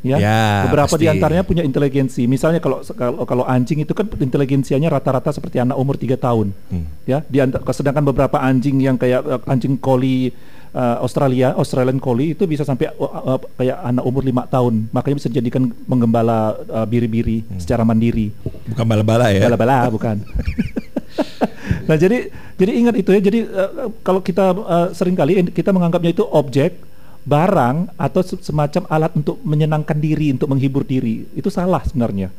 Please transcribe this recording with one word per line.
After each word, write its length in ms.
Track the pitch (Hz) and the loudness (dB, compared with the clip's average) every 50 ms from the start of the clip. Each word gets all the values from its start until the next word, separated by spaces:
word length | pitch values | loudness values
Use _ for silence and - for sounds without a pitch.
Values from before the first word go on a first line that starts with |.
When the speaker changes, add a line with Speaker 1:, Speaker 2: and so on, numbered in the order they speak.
Speaker 1:
ya. 160 | - 127 135 | 0 0 2
Speaker 2:
Ya, 240 | 120 101 104 110 110 110 107 104 101 95 | 2 2 2 2 2 2 2 2 2 2
Speaker 1:
Beberapa 180 | 92 - 147 143 139 | 2 4 4 2 2
Speaker 2:
pasti. 100 | - 156 | 2 2
Speaker 1:
di 60 | 160 | 2
antaranya 340 | 160 156 151 151 151 156 180 | 2 4 2 2 2 2 2
punya 200 | 185 - 185 170 | 0 2 0 0
inteligensi. 640 | 165 143 131 147 147 139 127 139 135 127 - - 123 | 0 0 0 0 0 2 2 0 0 0 0 0 0
Misalnya 340 | 120 135 131 - 156 165 165 | 0 2 2 2 2 2 2
kalau, 260 | 170 147 131 - - | 0 -2 -2 -2 -6
kalau, 400 | - - - 127 120 135 165 127 | -12 -6 -4 -4 -2 -2 -4 -4
kalau 180 | - 123 120 127 | -2 0 -2 0
anjing 380 | - 127 127 123 117 156 147 | 2 2 0 2 0 -2 -2
itu 100 | 151 - | -2 -2
kan 140 | 170 - 202 214 | -2 -2 -2 -4
inteligensianya 760 | - - 147 127 - 143 143 127 143 139 135 - 147 131 151 | -2 -2 -2 0 0 0 0 2 0 0 0 0 0 0 0
rata-rata 440 | 165 143 135 - 143 131 131 - 156 | 0 0 0 0 0 -2 0 -2 -2
seperti 260 | 143 - - 175 - | -4 -4 -8 -4 -2
anak 160 | 131 120 123 135 | 0 0 0 0
umur 240 | 131 127 139 139 | 0 0 -2 -2
tiga 160 | - - 113 131 | -2 -2 -2 -2
tahun. 380 | 120 - 127 120 110 104 101 95 - - | 0 0 0 2 2 0 0 -4 -8 -10
Speaker 2:
Hmm. 180 | - 95 87 80 76 76 - - | -6 -6 -6 -6 -6 -10 -10 -4
Speaker 1:
Ya, 220 | - 127 147 - | -2 -2 -2 -2
di 140 | - 123 139 | -2 0 2
anta-, 260 | 131 135 233 - - | 2 2 0 -4 -4
sedangkan 400 | - 135 - 139 143 131 151 147 | -4 -4 -2 -2 0 0 2 0
beberapa 320 | 143 131 135 139 127 - | 2 2 2 0 0 0
anjing 400 | 147 135 131 131 127 117 143 135 | 0 2 2 2 2 2 2 2
yang 180 | 135 131 135 131 | 2 2 2 2
kayak, 260 | 120 127 127 123 127 139 | 2 2 2 2 0 0
eh, 180 | 147 135 123 - | -2 -4 -4 -2
anjing 300 | - 143 123 110 127 139 | 0 0 0 2 0 -2
collie, 540 | 120 - 135 131 127 131 131 131 127 127 123 - - - - - - - - | 0 2 2 2 2 2 2 0 0 0 -2 -4 -6 -16 -16 -16 -16 -16 -8
eh, 280 | - - 127 120 117 - | -4 -2 0 0 0 0
Australia, 540 | - 123 - - 143 131 127 123 127 131 165 | -2 -2 0 0 2 2 2 4 2 2 2
Australian 440 | - 143 - - 139 127 131 131 | 0 -2 0 0 0 0 2 0
collie 360 | 135 - 135 120 113 143 165 151 | 0 0 0 0 0 0 -2 0
itu 120 | - 214 | 0 0
bisa 160 | 170 156 139 | 0 0 -2
sampai, 280 | 147 139 135 123 160 - | 0 -2 -2 -2 -2 -6
eh, 40 | - | -4
eh, 460 | - 156 - - 165 - 127 131 131 - - - | -6 -6 -6 -6 -6 -4 -2 -2 -2 -4 -10 -4
kayak 220 | - 127 127 127 - | -2 -2 -2 -2 -2
anak 240 | 190 120 123 123 - | -4 -2 -2 0 0
umur 180 | 127 127 135 | 0 -2 0
lima 240 | 131 135 123 127 - | 0 0 0 -2 -2
tahun. 400 | - - 131 123 120 113 110 110 113 | 0 0 2 2 2 2 0 -2 -2
Makanya 240 | - 160 - 139 143 | -2 -2 0 0 -2
bisa 100 | 143 - | -2 -2
dijadikan 380 | 123 117 139 117 123 - 131 127 120 113 - - | -2 -2 0 -2 0 0 0 0 0 -2 -6 -4
menggembala, 520 | - 131 127 117 113 113 117 110 113 117 110 110 107 104 - | 0 2 2 4 4 4 2 2 2 2 2 0 0 -2 -4
eh, 260 | - - - 113 110 | -8 -6 -4 -4 -2
biri-biri 560 | 104 117 120 117 113 110 113 113 113 110 113 107 | 0 0 0 0 0 0 0 0 0 -2 -2 -4
Speaker 2:
Hmm. 140 | - 101 | -6 -8
Speaker 1:
secara 240 | 92 85 82 123 117 | -8 -2 -2 0 2
mandiri. 480 | 113 113 113 113 113 117 113 113 107 104 104 - - - - - - | 2 2 4 4 2 2 0 0 -2 -2 -4 -8 -10 -10 -10 -10 -10
Speaker 2:
Bukan 180 | - 113 - 113 | -8 -4 -2 0
bala-bala 440 | 113 113 107 107 110 113 117 123 120 | 2 2 2 4 4 4 4 4 4
ya? 160 | - 95 98 | 4 4 4
Speaker 1:
Bala-bala, 420 | 120 120 - 113 120 135 127 120 123 | 4 4 2 4 4 4 4 2 2
bukan. 300 | 110 104 - 117 107 101 | 0 -2 -2 -2 -2 -4
<laughs> 580 | 110 - - - - - - - - - - 254 - - - 269 - - - - 294 - - - 277 - - - - - - - - | -6 -4 -4 -4 -2 -2 -2 -2 -4 -4 -4 -6 -8 -6 -8 -8 -8 -6 -4 -4 -4 -4 -2 -4 -4 -4 -4 -10 -4 -4 -4 -2 2
Nah, 120 | - 160 | 2 4
jadi, 320 | 156 170 190 233 254 - - - - - - - | 4 4 4 4 2 -2 -6 -12 -12 -14 -14 0
jadi 160 | - 185 202 262 | 0 2 2 4
ingat 200 | 240 240 233 220 | 4 2 4 2
itu 140 | 247 185 - | 2 4 4
ya. 100 | 185 214 | 4 6
Jadi, 200 | 185 202 214 233 220 | 6 4 2 2 0
eh, 260 | - 190 196 190 196 - - 262 214 - - | 0 -2 -2 -2 -2 -2 -6 -8 -8 -8 -4
kalau 200 | - - 185 190 | -2 0 0 0
kita, 320 | 190 - 170 202 190 185 175 | 0 0 0 2 2 2 2
eh, 340 | 190 226 - 165 170 170 180 | 0 0 0 2 2 2 0
seringkali 420 | - - 190 180 185 180 147 143 185 | -2 -2 0 0 2 2 2 2 4
in-, 140 | 208 175 - | 2 2 0
kita 180 | - - 160 202 | 0 -2 0 2
menganggapnya 420 | 190 190 175 170 170 170 170 170 175 | 2 2 2 2 2 2 0 0 2
itu 80 | - 214 | 0 0
objek, 540 | - - 208 - 135 127 139 139 180 180 - - - - - - - - - | 2 2 0 0 2 0 2 2 2 -2 -6 -14 -14 -16 -16 -16 -16 -16 -12
barang, 720 | - 131 143 147 165 208 190 165 123 120 131 165 180 - - | -2 0 2 2 4 4 4 4 2 2 2 0 -2 -4 -4
atau 260 | - - 135 - 190 | -4 -4 0 0 0
se-, 200 | 180 180 - 180 | 0 0 -6 -8
semacam 440 | - - 147 151 147 147 - 180 - | -6 -4 -2 0 0 0 0 -4 -2
alat 240 | - 151 160 156 165 - | 0 0 0 0 0 0
untuk 240 | 156 147 185 - - | -2 -2 -2 -4 -4
menyenangkan 560 | - - 151 151 156 151 156 151 151 - - | -4 -2 0 2 2 2 0 -2 0 -2 -2
diri, 340 | 151 151 156 156 147 156 147 | 0 0 0 0 2 2 0
untuk 160 | 131 127 135 | 2 0 0
menghibur 340 | 131 139 135 131 139 135 139 120 | 0 2 2 2 2 0 0 -2
diri. 420 | - 131 131 127 113 113 120 - - - | 0 -2 0 0 0 -2 -4 -6 -4 -4
Itu 160 | - 139 196 | -2 -2 0
salah 320 | - - 175 185 180 143 - | -2 0 0 2 0 0 0
sebenarnya. 460 | 156 - 135 117 110 104 98 95 92 - | -2 0 0 0 0 0 -2 -4 -4 -6